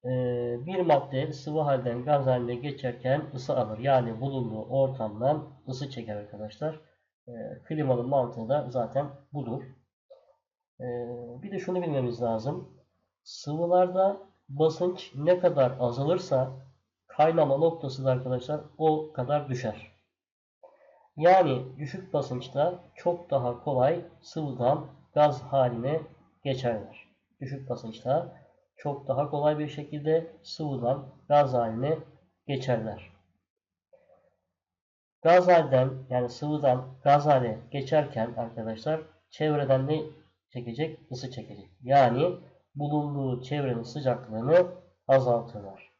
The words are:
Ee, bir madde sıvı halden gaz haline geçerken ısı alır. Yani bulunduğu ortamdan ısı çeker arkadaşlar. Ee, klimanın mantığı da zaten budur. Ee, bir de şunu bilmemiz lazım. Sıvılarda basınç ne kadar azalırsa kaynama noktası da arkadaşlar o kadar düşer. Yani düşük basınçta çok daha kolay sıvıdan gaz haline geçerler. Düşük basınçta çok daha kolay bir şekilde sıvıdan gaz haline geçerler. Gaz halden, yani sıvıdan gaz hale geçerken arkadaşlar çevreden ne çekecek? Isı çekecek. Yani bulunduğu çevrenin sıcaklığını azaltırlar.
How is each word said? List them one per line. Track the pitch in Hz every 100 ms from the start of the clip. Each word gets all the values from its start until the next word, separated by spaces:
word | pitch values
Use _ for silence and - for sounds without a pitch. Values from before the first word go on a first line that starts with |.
| 123
Ee, | 127 123 120 120 120 151
bir | 185
madde | 165 143 135 131 151
sıvı | - 151 151
halden | 143 131 123 120
gaz | 127 147 131
haline | 123 120 123
geçerken | 143 135 127 120 127 143 151
ısı | 131 - 127
alır. | 110 107
Yani | 135 131 117 110
bulunduğu | 139 135 117 107 -
ortamdan | 135 131 131 110 104 131 151 - - -
ısı | 127 135
çeker | - 110 104
arkadaşlar. | 104 104 107 - 151 156 _ _ _ _ -
Ee, | 117 107 - -
klimanın | 151 139 120 123
mantığı | 139 123 - 110
da | 143 131
zaten | 123 110 135 147 - _
budur. | 143 117 123 - - _ _ _ - _ _ _ _ _ _
Ee, | 123 120 120 123 - 127
bir | 202
de | 196
şunu | - 180
bilmemiz | 170 143 123 110
lazım. | 117 113 120 170 - - _ _ _ _
Sıvılarda | - - 147 156 175 180 185 185 190 202 - _ _
basınç | 139 156 - 180 180 - 135
ne | 151 180
kadar | 180 143 127 131
azalırsa | 123 120 143 185 - 135 131 - - _ _ _ _
kaynama | - 156 165 143 139
noktası | 165 165 139 131 135
da |
arkadaşlar | 123 127 127 - 147 - -
o | 160 156 -
kadar | - 123 147 135
düşer. | 123 110 - - _ _ _ _ _ _ _ - _ _ _ _ -
Yani | 165 190 160 127 131 -
düşük | 147 185 -
basınçta | 151 127 123 - 139 160 175 - -
çok | 175 175 -
daha | 135 123 120
kolay | - 127 131 170 - -
sıvıdan | - 160 147 123 120 151 - - _
gaz | 147 147 127
haline | - 135 123 117 127 160 - - _ _
geçerler. | 139 127 123 107 95 - - _ _ _
Düşük | 127 135 -
basınçta | 117 113 - 123 147 175 - _ _ _ _
çok | 151 139 -
daha | 131 147
kolay | 147 151 151
bir | 151
şekilde | - - 147 147 160 165 -
sıvıdan | - - 151 131 120 135 - - _
gaz | 147 139
haline | 127 113 113 139 160 - _ _ _ -
geçerler. | 131 - 117 110 95 - _ _ _ _ _ _ _ _ _ _ _ _ _ _ _ _ _ _ _ _ _
Gaz | 160 180 180
halden, | 170 143 127 131 127 -
yani | 123 123
sıvıdan | - 151 151 143 123 - -
gaz | 143 143 147
hale | 139 120 107 -
geçerken | 143 - 156 147 113 113 -
arkadaşlar | 117 - 110 110 151 160 156 _ _
çevreden | - 156 147 135 135 135
ne | 156 - - _ _ _
çekecek? | 127 120 117 156 - -
Isı | 120 127
çekecek. | 123 - - - _
Yani | 123 139 127 120 175 180 - _ _ 139
bulunduğu | 143 151 147 143 135 123
çevrenin | - 147 135 117
sıcaklığını | 117 151 131 117 - 110 120 170 180 - _ _ -
azaltırlar. | 135 127 117 113 107 98 95 -